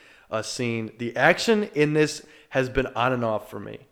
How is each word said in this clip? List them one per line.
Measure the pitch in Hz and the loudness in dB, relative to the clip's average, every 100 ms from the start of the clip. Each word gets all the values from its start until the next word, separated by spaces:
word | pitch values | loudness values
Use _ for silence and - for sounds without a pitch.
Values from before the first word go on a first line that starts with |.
| - - - | -20 -20 -8
a | 110 | -6
scene. | - - 120 113 110 - | -6 -4 -4 -4 -6 -8
The | 120 | -6
action | 123 147 185 - 214 202 | 2 4 4 2 2 2
in | 147 151 | 0 2
this | 156 151 - - - - | 4 2 0 -14 -20 -4
has | 135 127 | -2 0
been | 131 127 110 | 0 -2 0
on | 123 | 0
and | 127 | 0
off | 113 107 - | 0 -2 -6
for | 110 | -12
me. | 104 107 - | -12 -14 -16